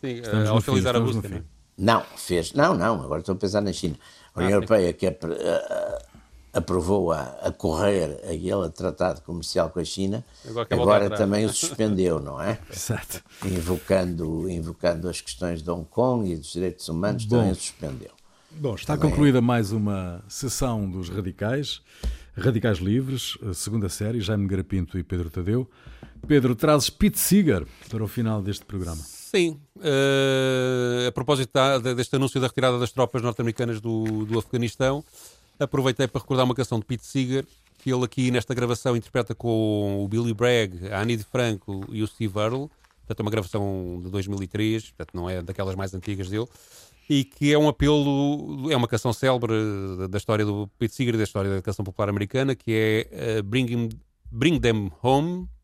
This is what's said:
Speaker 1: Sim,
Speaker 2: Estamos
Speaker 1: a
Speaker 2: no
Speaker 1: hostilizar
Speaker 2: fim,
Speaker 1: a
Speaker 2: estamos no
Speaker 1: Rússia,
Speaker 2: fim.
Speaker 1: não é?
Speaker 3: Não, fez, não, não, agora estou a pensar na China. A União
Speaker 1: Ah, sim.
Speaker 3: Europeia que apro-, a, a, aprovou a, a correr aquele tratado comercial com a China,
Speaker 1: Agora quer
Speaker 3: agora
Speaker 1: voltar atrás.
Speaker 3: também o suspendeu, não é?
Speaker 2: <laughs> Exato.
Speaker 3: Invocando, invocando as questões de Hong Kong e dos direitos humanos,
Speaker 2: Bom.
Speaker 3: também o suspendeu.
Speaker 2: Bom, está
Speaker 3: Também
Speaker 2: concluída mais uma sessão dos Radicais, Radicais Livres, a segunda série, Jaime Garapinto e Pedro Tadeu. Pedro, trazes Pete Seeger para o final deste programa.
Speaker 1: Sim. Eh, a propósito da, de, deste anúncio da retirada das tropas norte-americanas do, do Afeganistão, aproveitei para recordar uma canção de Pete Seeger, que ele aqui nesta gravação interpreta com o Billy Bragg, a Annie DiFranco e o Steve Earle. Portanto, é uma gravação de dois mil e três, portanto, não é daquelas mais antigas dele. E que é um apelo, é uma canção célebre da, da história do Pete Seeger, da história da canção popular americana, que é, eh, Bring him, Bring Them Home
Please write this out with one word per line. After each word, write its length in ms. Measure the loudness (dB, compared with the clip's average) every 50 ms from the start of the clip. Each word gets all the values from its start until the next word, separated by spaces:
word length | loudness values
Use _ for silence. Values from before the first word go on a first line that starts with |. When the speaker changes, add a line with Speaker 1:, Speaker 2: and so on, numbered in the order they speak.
Speaker 1:
Sim, 120 | -6 -6 -8 -6
Speaker 2:
Estamos 260 | -4 -2 0 2 2 4
Speaker 1:
a 40 |
Speaker 2:
no 40 | 4 2
Speaker 1:
hostilizar 360 | 2 4 2 2 2 4 2
Speaker 2:
fim, 40 | 2
Speaker 1:
a 40 | 2
Speaker 2:
estamos 120 | 2 0
no 60 | -2
Speaker 1:
Rússia, 80 | -2 -4
Speaker 2:
fim. 60 | -8
Speaker 1:
não 60 | -10
é? 140 | -10 -12 -20 -20 _ _ _ 0
Speaker 3:
Não, 260 | 4 4 4 4 2 -2 -14
fez, 380 | -14 -4 0 0 0 0 0 2
não, 200 | 2 4 4 4
não, 280 | 2 2 2 0 0 -2
agora 160 | -4 -4 -4
estou 160 | -2 -2 -4
a 20 | -2
pensar 240 | -2 0 0 0
na 120 | 0 0 -4
China. 220 | -2 -4 -4 -4 -4 -10 -20 -20 -20 -20 -14 _
A 60 | -2
União 80 | 0 4
Speaker 1:
Ah, 140 | 4 2
sim. 100 | 4 4
Speaker 3:
Europeia 220 | 4 4 4 2 0
que 140 | 0 -2 -2
apro-, 260 | -2 -2 -6 -6 -4
a, 720 | -2 0 0 0 0 0 -2 -4 -4 -4 -4 -6 -8 -10 -14 _ -20 -20 _ -20 -20 -20 -4 _
a, 60 | -4
aprovou 520 | -2 0 0 0 2 2 2 2 2 2
a, 100 | 0 -2 -2 -8 -10 -6 -6
a 80 | -6
correr 680 | -6 -2 -2 -2 0 2 2 2 2 2 0 -2 -4 -8 -8
aquele 460 | -6 -6 -4 -2 -2 -2 0 -2 -4
tratado 520 | -6 -4 -4 -4 -2 0 -2 -2 -2 -4
comercial 480 | -8 -10 -10 -8 -8 -4 0 0 0 0
com 100 | 0 -6
a 40 | -6
China, 400 | -6 -4 -4 -2 -2 -2 -4 -8 _ -20 -20 -16 -10
Speaker 1:
Agora 180 | -6 -6 -4
quer 100 | -2 0
Speaker 3:
agora 240 | 2 4 6 6 6
Speaker 1:
voltar 60 | 4 2 0
atrás. 40 | 0
Speaker 3:
também 240 | 0 2 2 2 2
o 40 | 0
suspendeu, 680 | 0 -2 -4 -4 -2 0 0 0 2 2 2 2 2 0
não 200 | -2 -6 -8 -6
é? 180 | -4 -4 -4 -6 -8
Speaker 2:
<laughs> 80 | -14
Exato. 500 | -12 -12 -6 -4 -4 -6 -6 -10 -12 -14 -14 _ -20 -8 -6
Speaker 3:
Invocando, 1040 | -4 -2 -2 0 0 -2 -2 0 2 2 2 2 0 -2 -4 -4 -4 -4 -4 -4 -4
invocando 600 | -4 -4 -6 -6 -8 -2 -2 -2 -2 0 -4 -6
as 100 | -6 -6
questões 420 | -10 -12 -10 -6 -4 -4 -4 -6
de 80 | -4 -6
Hong 160 | -6 -6 -6 -8
Kong 420 | _ 0 2 2 2 0 0 -2
e 40 | -4 -4
dos 140 | -6 -10 -6
direitos 340 | -4 -4 -4 -4 -6 -8 -6
humanos, 380 | -4 -2 0 -2 -2 -2 -2
Speaker 2:
Bom. 120 | 0 2 2
Speaker 3:
também 140 | 4 2
o 40 | 0
suspendeu. 560 | -2 -6 -12 -10 -10 -10 -10 -10 -10 -14 -18 -20 _ _ _ _ _ _ _
Speaker 2:
Bom, 240 | -14 -6 -4 -4 -4
está 200 | -4 -4 -4 -2
Speaker 3:
Também 140 | 2 2 2
Speaker 2:
concluída 300 | 4 6 6 6 6 6
mais 320 | 6 4 4 2 2 0 0
uma 500 | 0 0 0 -2 -2 -4 -6 -8 -10 -14 -14
sessão 600 | -12 -8 -6 -6 -4 -2 -2 -2 -2 -2 -4 -4
dos 200 | -4 -6 -6 -6
Radicais, 720 | -6 -6 -6 -6 -6 -4 -4 -2 -2 -2 -2 -4 -8 -10 _ _ -20 -6 -6 -6 -6 -6 -10 -14 -10 -2
Radicais 400 | 0 2 2 2 2 2 0 2
Livres, 600 | 2 2 2 0 0 -2 -4 -6 -6 -6 -8 -8 -6 -8
a 40 | -6
segunda 360 | -6 -6 -4 -2 -2 -2 -2
série, 320 | -4 -4 -4 -4 -2 -2
Jaime 260 | -2 0 0 0 0 0
Garapinto 500 | 0 -2 -2 -2 0 -2 -2 -2 -4 -6
e 60 | -6
Pedro 260 | -4 -4 -4 -4 -4
Tadeu. 400 | -4 -6 -2 0 0 -2 -2 -4 _ _ -20 -20 -20 -18 -20 -20 -18 -16 -2
Pedro, 300 | 4 4 6 6 4 2
trazes 340 | 2 4 4 4 4 4 0
Pete 300 | 0 _ 2 2 2 2
Seeger 460 | 2 6 6 6 6 6 4 2 0 -4 -12 -20 -16 -10
para 120 | -6 -6
o 60 | -6 -4
final 340 | -2 -2 0 0 0 0
deste 220 | -2 -4 -6 -6 -8
programa. 380 | _ -8 -6 -4 -4 -6 -8 -10
Speaker 1:
Sim. 560 | -14 -16 -18 -18 -2 0 2 2 2 0 -6 -14 _ _ -6
Eh, 1300 | -2 0 2 4 4 4 4 4 4 4 4 2 2 2 2 2 2 2 2 0 0 0 0 0 0 0
a 40 |
propósito 400 | -2 -2 0 2 2 2 2 0 _
da, 240 | 4 4 6 4 2
de, 160 | 2 0 0
deste 200 | 0 -2 0 2
anúncio 240 | 2 2 2 2 2
da 80 | 0 0
retirada 320 | 0 2 2 2 4 2
das 120 | 0 -2
tropas 300 | 2 0 0 2 2 -2
norte-americanas 600 | -2 -2 -2 0 -2 -2 0 -2 -2 -2 -2 -4
do, 440 | -4 -4 -2 -2 -2 -2 -2 -2 -2
do 140 | 0 -2 -2
Afeganistão, 640 | -2 -2 -2 -2 -2 -2 -2 0 0 0 0 -2 -6 _ -20 -20 -20 -20 -20 _ _ _ _ _
aproveitei 480 | -4 0 0 2 2 2 2 2 0 0
para 140 | 0 -6
recordar 240 | -4 -2 2 2 4
uma 100 | 2 2
canção 240 | 0 -2 -2 -2 -4
de 60 | -4
Pete 200 | _ -6 -8 -8
Seeger, 400 | -4 -2 -2 -2 0 -2 -4 -4 -6 _ _ _ _ _ _
que 120 | -4 -2 0
ele 100 | 0 0
aqui 260 | 0 0 0 2 2
nesta 220 | 2 2 0 0 -2
gravação 420 | -2 0 0 0 0 0 0 0
interpreta 400 | 0 -2 -2 _ -2 -2 -2 -4
com 680 | -6 -2 0 2 2 2 2 2 2 2 0 0 -2 -2
o 40 | 0
Billy 260 | 0 0 0 0 0
Bragg, 540 | 2 2 4 4 4 2 0 -2 -8 -8 -4
a 100 | -2 -2
Annie 160 | 0 0 0 -2
DiFranco 680 | -4 _ _ 0 0 0 0 -4 _ -10 -10 -10 -8 -8
e 120 | -4 -4
o 60 | -4 -4
Steve 300 | -4 -4 -4 -4 -2 0
Earle. 300 | -2 0 -2 -4 -6 -8 _ _ _ _ _ _ _
Portanto, 140 | -10 -6 -4
é 20 |
uma 100 | -4 -2
gravação 680 | -2 -2 -4 -2 -4 -2 -2 -2 -4 -4 -6 -6 -8 -8 -8
de 60 | -6
dois 160 | -4 -4 -4 -4
mil 140 | -4 -4
e 60 | -4 -4
três, 380 | -2 -2 0 0 0 -2 -4 -10
portanto, 200 | _ _ -14 -10 _
não 160 | -6 -6 -4
é 120 | -4 -6
daquelas 340 | -6 -8 -6 -6 -4 -4 -4
mais 180 | -6 -6 -6 -8
antigas 360 | -8 -8 -6 -6 -6 -6 -4
dele. 180 | -4 -4 -4 -6 -8 -20 -20 -20 -20 -20 -20 -20 _ _ _ _
E 160 | 2 2 2
que 300 | 0 -4 -2 2 4 4
é 40 | 6
um 100 | 6 4
apelo, 1040 | 4 _ 4 4 4 4 4 2 2 2 2 2 0 -2 -4 -8 -8 -8 -2 0
é 40 | 2
uma 120 | 2 2 2
canção 260 | 0 0 0 0 -2
célebre 400 | 2 2 2 2 2 2 0 0 0 0 0 -2 -4 -4 -6 -4 -4
da, 80 | -6 -4
da 100 | -4 -4
história 260 | 0 2 2 2 2
do 240 | 2 0 -2 -4 -6 _ _
Pete 160 | -4 -4 -2
Seeger, 200 | 0 0 0 2
da 80 | 2 0
história 280 | 0 0 -2 -2 0 0
da 60 | -2
canção 240 | -2 -4 -4 -4 -6
popular 240 | -8 -4 -2 -2 0
americana, 460 | 0 0 -2 -2 0 0 0 0 -2
que 160 | -2 -2 -2
é, 360 | 0 2 4 4 2 2 0 -2
eh, 300 | -8 -6 -4 -2 -2 -2 -2
Bring 280 | 0 0 0 0 0
him, 180 | 0 -2 -2 -2 -4 -10 -16 _ _ _ _ -12
Bring 280 | -4 2 2 2 4 4
Them 320 | 4 2 2 2 0 -4 -6 -2 2
Home 440 | 4 4 4 4 0 -2 -6 -8 -10 -14 -18